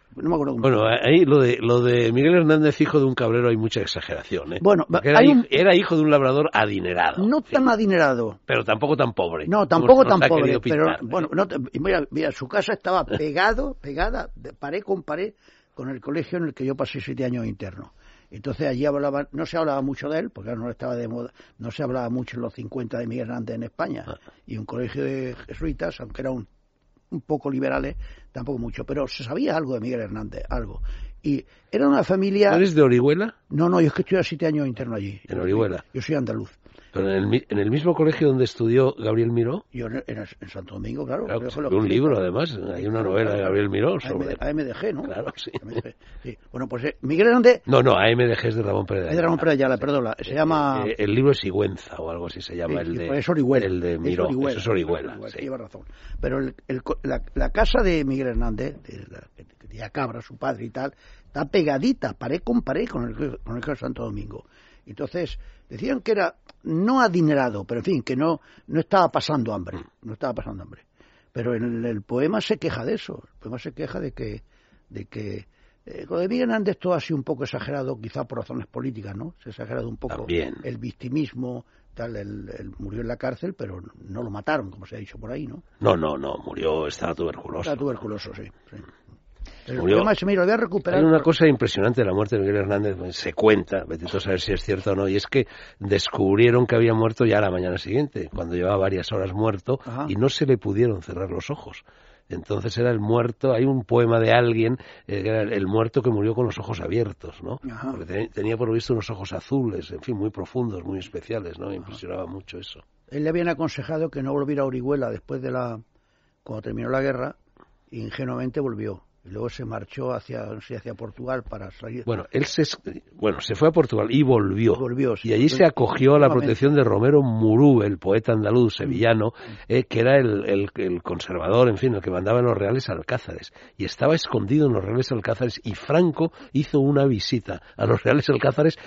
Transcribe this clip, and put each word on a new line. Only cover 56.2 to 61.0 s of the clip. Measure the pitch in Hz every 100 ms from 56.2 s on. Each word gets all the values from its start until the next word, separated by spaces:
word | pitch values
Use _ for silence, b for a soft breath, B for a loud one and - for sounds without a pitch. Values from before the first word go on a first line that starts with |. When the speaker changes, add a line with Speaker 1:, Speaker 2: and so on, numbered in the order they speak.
Speaker 1:
Pero | - 135
el, | 131 - -
el | 127
co-, | - -
la, | 139 135 -
la | - 135
casa | - 233 -
de | 196 165
Miguel | 135 135 127
Hernández, | 113 123 107 135 -
de | - - -
la, | - -
que, | - 82
que | _ 85
tenía | 104 -
Cabra, | 147 127 120
su | - 117
padre | 131 113 117
y |
tal, | 127 139 -